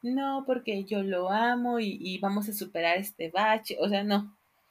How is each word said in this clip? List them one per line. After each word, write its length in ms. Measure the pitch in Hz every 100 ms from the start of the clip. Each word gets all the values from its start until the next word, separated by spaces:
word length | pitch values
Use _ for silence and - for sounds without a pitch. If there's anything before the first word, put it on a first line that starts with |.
no, 420 | 240 262 277 269 269
porque 380 | 254 233 202
yo 180 | 196 208
lo 260 | 196 180 185
amo 500 | 208 240 247 240 240
y, 180 | 208 -
y 180 | 185 185
vamos 280 | 196 202 208
a 60 |
superar 440 | 208 - 170 170 180
este 320 | 202 - 165
bache", 460 | 175 214 220 220 -
o 80 | 196
sea, 160 | 202
no. 320 | 208 202 208 - _ _ _